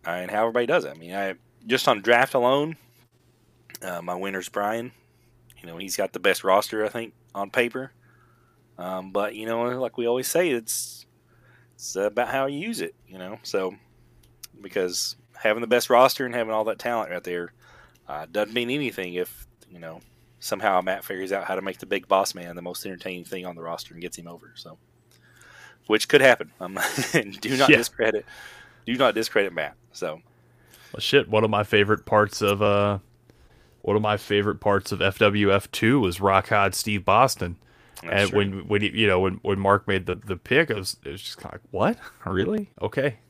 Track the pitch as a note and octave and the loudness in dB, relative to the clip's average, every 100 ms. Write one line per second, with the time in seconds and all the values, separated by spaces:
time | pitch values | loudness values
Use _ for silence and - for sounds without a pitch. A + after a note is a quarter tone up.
0 | - F2 F#2 G#2+ A2+ A#2 A#2+ E3 D2+ D2 | -6 -6 -4 -2 0 0 0 0 -2 -12
1 | E2+ F#2+ G2 F#2 _ _ - B2+ - A2 | -10 -6 -6 -8 _ _ -2 0 2 2
2 | G2+ A#2+ C3 C3+ A#2+ C#3 D3+ D#3+ _ _ | 4 4 6 2 2 2 0 -8 _ _
3 | _ _ _ _ _ _ _ - F#2 F2 | _ _ _ _ _ _ _ -12 -8 -8
4 | F2 F2+ G2 F#2+ F2+ - G#2 A2+ A#2+ _ | -6 -4 -4 -6 -6 -2 -2 -2 -8 _
5 | _ _ _ _ _ - E2+ E2 F#2+ - | _ _ _ _ _ -20 -18 -14 -10 -4
6 | G2 - F#2+ F2+ F#2+ F#2+ - A2 G#2+ A#2+ | -4 0 2 2 4 4 4 -2 -2 -4
7 | A#2 _ _ G2 G2 C3 A#2+ C3 C3 _ | -10 _ _ -8 -4 0 0 -2 -12 _
8 | _ _ _ _ _ _ _ - F2+ F#2 | _ _ _ _ _ _ _ -14 -10 -8
9 | F#2+ F#2+ G#2 A2 A2 A#2 A#2+ B2 B2 - | -4 -2 -2 -4 -6 -2 -2 -2 -6 -2
10 | A#2 B2 B2+ E3 F3+ B2 A2+ - - - | 0 0 0 0 0 -2 -4 -8 -8 -14
11 | - _ _ _ _ _ _ _ - F#2 | -20 _ _ _ _ _ _ _ -10 -4
12 | G2+ G#2 B2 C3+ C3+ C#3+ G#3 A3+ E2+ - | -2 0 -2 -2 -4 -6 -8 -8 -8 -10
13 | _ F#2 F#2 A2+ - G2+ F#2+ F#2+ _ _ | _ -16 -14 -14 -6 -4 -4 -8 _ _
14 | _ _ _ _ - - G2+ G#2 F#2 F2 | _ _ _ _ -20 -20 -8 -4 -2 -2
15 | - - _ - A2 A2 A#2 A#2+ - A#2+ | -6 -8 _ -4 0 0 2 2 4 6
16 | C3+ - B2+ A#2+ A2 A2 A2 G2+ A#2+ A#2 | 6 4 -4 -4 -2 -2 -2 -4 -4 -4
17 | F#2 F2 F2+ F2 E2+ _ - - - _ | -4 -8 -6 -6 -8 _ -20 -20 -20 _
18 | _ D2 D#2+ F2+ G#2 A#2 A#2+ C#3 C3+ G2+ | _ -12 -6 -4 -2 -2 -2 -4 -4 -6
19 | F2+ F2 F2+ - - _ _ F2+ E2 D#2+ | -8 -6 -6 -10 -20 _ _ -18 -16 -16
20 | _ _ _ _ - G2 G#2 F#2 F#2 G2 | _ _ _ _ -8 0 2 2 0 -4
21 | - F#2+ F#2+ G2 - F#2+ F#2+ F#2 F#2 G2 | -6 -8 -4 -4 -4 -6 -6 -10 -6 -6
22 | F2 F#2+ G2 F#2 F2 F2 F2 F2 G2 F#2 | 0 2 2 -4 -12 -12 -10 -10 -10 -10
23 | F#2+ F2+ E2+ F#2+ F2+ E2+ E2 E2 - E2 | -10 -12 -10 -12 -10 -12 -8 -8 -10 -12
24 | F2 - E2+ E2+ - - E2+ D#2+ _ _ | -14 -12 -16 -18 -20 -20 -20 -20 _ _
25 | _ _ _ _ - - - - _ G#2+ | _ _ _ _ -20 -20 -20 -20 _ 2
26 | - D3 C3 A#2 - _ F2+ F#2+ - - | 6 8 8 6 2 _ -10 -6 -4 -4
27 | A#2+ E3 G2+ G2 A2 C3 C#3 C3+ A#2 - | 0 0 0 -8 -4 2 6 6 4 0
28 | A2 G#2+ - - - - - _ - B2 | 0 0 -6 -20 -20 -20 -20 _ -8 2
29 | C3 G#2+ A2 A2 G2 E2+ D2+ - _ - | 2 2 0 0 0 -2 -8 -10 _ -10
30 | E2+ D#2 _ _ _ _ _ - - - | -8 -8 _ _ _ _ _ -20 -18 -8
31 | - C#3 F#2+ G#2+ A2 G#2 G#2 G#2+ G2+ G#2+ | 2 2 4 2 2 2 2 2 4 2
32 | - G#2+ G#2 - G#2 G2+ G#2 G2+ G2+ G2+ | 2 4 4 2 0 2 2 2 2 0
33 | _ _ _ _ _ _ _ _ - G#2 | _ _ _ _ _ _ _ _ 0 0
34 | G#2+ G#2 - G#2 G#2 - G#2 G2 - G2 | 2 -2 0 0 0 0 0 0 0 -2
35 | F#2 - G#2+ G#2 G2+ G2 - - A2 C#3 | -2 4 4 6 4 4 0 0 2 4
36 | G2 F2+ G2 F#2+ - G#2+ G2 - - G#2 | 2 2 4 4 4 2 2 0 -4 -2
37 | F2+ G#2 C3 - F2+ F2 _ _ _ - | 4 6 6 2 -6 -8 _ _ _ -18
38 | E2 G2 G2+ G2+ G2 F#2+ - G#2 G#2 - | -4 0 2 2 0 -4 -2 0 0 2
39 | G#2+ F#2 F#2+ F#2 - G2 G2 G2+ - F#2+ | 2 4 2 -2 -2 0 4 4 4 -2
40 | F#2 F2+ G#2+ F#2 - C3+ E3 G#2+ F#2 - | -2 -6 -6 -10 0 2 2 -2 -6 -10
41 | C#2 F2 - - - - - F#2 B2+ A#3 | -12 -12 -12 -14 -16 -16 -10 0 0 0
42 | - - - F#2 F#2+ G#3+ G3+ - A2 - | -10 -12 -4 -2 0 -2 -6 -8 -6 -2
43 | C#3 A2+ | -2 -4